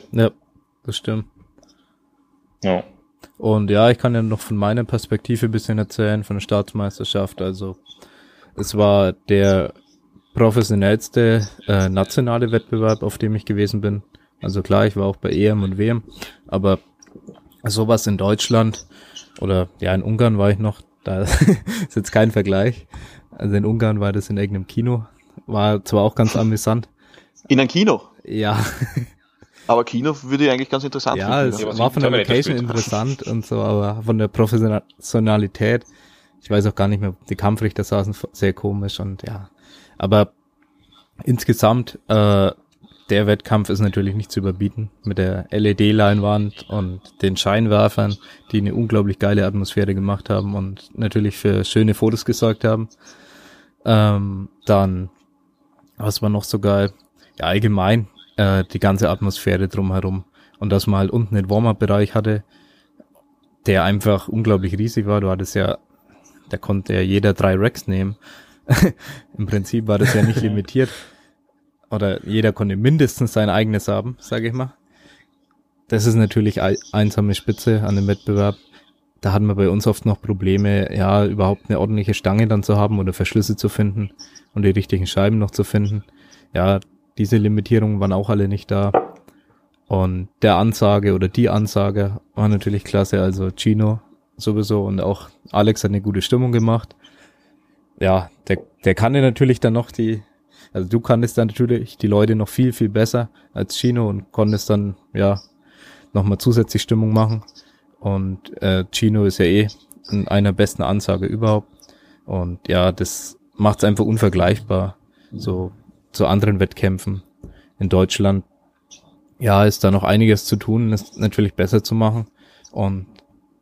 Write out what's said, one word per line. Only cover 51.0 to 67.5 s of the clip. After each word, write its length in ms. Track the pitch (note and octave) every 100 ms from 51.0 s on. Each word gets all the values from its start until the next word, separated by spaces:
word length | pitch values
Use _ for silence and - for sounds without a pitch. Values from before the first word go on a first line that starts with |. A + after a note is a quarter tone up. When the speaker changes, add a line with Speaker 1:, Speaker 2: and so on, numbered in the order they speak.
| G#2+ A2 G#2 -
Speaker 1:
für 260 | G#2 G2+
schöne 300 | G2 A2 G#2+
Fotos 320 | G2 A2 A2+ -
gesorgt 380 | - A2+ G#2+ A2+
haben. 240 | A2 A2 _ - - - - - - _ _ -
Ähm, 640 | A2 G#2+ G2+ G2+ F#2+ G2 _ -
dann, 440 | G2+ F#2+ F#2 F#2 _ _ _ _ _ _ _ _ -
was 240 | G#2+ -
war 80 | G#2
noch 140 | G#2
so 160 | - G#2+
geil? 320 | G2+ G2+ G2 - _ _ _ -
Ja, 60 | D#2+
allgemein, 640 | G2 G#2+ G2+ F#2+ A#2 G2+ _ - -
äh, 280 | G2 G2 F#2
die 140 | -
ganze 300 | G2+ G2 F#2+
Atmosphäre 600 | G2 G2+ - - F#2 F#2+
drumherum 560 | G2+ F#2+ F#2+ F#2+ F#2+ - _ _ -
und 120 | G#2
dass 160 | G2 G#2
man 120 | G2
halt 120 | G2
unten 240 | A#2+ G#2+ G#2
den 140 | F#2+
Warm-Up-Bereich 640 | G#2 A#2 G#2 G#2 G2+ G#2 A2+
hatte, 280 | G#2+ G#2+ - _ _ _ _ _ _ _ _ _ _ _ -
der 180 | F#2+
einfach 440 | E2+ G2+ G#2+ G2 -
unglaublich 500 | A2+ A2 G2 F#2+ F#2
riesig 280 | A2+ A2+ G2+
war. 160 | G#2
Du 80 | G2
hattest 260 | F#2 F#2 -
ja, 220 | F#2 - _ _ _ _ _ _ -
da 80 | -
konnte 360 | - G2 F#2+
ja 80 | G2
jeder 320 | F#2 G2 G#2
drei 220 | F#2 G2